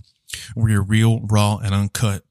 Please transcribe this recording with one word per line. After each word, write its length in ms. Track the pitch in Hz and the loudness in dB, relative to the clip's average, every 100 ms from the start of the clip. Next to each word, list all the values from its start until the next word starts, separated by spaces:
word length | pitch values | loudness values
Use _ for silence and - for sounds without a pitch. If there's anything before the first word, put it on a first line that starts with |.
| - _ _ - - | -18 _ _ -14 -12
We 220 | 113 110 104 | -2 0 2
are 60 | |
real, 400 | 98 110 113 113 | 2 2 4 2
raw, 340 | 104 104 104 107 | 0 2 2 0
and 180 | 104 | -2
uncut. 480 | 98 101 - 110 98 - | 0 -2 -2 -4 -4 -10